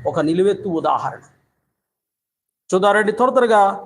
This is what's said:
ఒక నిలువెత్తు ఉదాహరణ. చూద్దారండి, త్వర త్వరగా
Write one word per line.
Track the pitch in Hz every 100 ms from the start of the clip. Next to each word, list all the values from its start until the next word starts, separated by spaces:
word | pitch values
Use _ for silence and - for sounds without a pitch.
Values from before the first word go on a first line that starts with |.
| 160
ఒక | 165 151
నిలువెత్తు | 170 196 196 208 165
ఉదాహరణ. | 151 127 131 - - _ _ _ _ _ _ _ _ _ _ _ _ _ -
చూద్దారండి, | 185 202 208 208
త్వర | 220 254 262
త్వరగా | 240 214 196 196